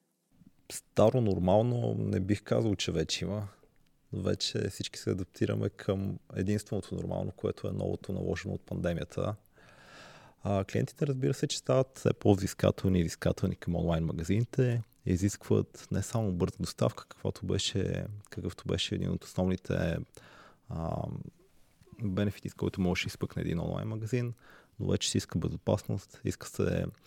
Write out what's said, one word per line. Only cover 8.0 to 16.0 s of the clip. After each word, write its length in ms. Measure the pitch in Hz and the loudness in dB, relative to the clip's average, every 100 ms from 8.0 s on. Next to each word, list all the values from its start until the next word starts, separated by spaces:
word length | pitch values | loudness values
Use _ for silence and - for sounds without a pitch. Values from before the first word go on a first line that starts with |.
| - | -4
наложено 420 | 95 92 90 98 | -4 -2 -2 -4
от 60 | 92 | -6
пандемията. 760 | - 92 87 82 - - 95 110 _ _ - - - - - - - _ | -6 -2 -2 -2 -4 -2 -2 -4 _ _ -20 -20 -20 -20 -20 -20 -20 _
А, 220 | 101 98 | 0 0
клиентите, 420 | 95 110 131 - 147 | 2 0 0 -2 -2
разбира 280 | 131 139 | 0 0
се, 120 | 135 147 | 0 -2
че 120 | - | -2
стават 400 | - 131 131 - | 2 4 2 2
все 140 | - | 2
по-взискателни 880 | - 107 95 98 - 98 - 95 92 | 4 6 6 4 2 2 4 4 4
и 40 | |
взискателни 520 | 82 - 90 - 95 87 | 2 0 0 2 0 -2
към 200 | - 85 | -2 0
онлайн 280 | 85 82 | 2 2
магазините, 800 | 82 82 85 104 120 - 123 117 - _ - | 0 -2 0 0 2 2 2 0 -4 _ -2
изискват 800 | 90 101 - - 107 - - - | 2 0 -2 2 2 2 -6 -4
не 120 | 95 | -4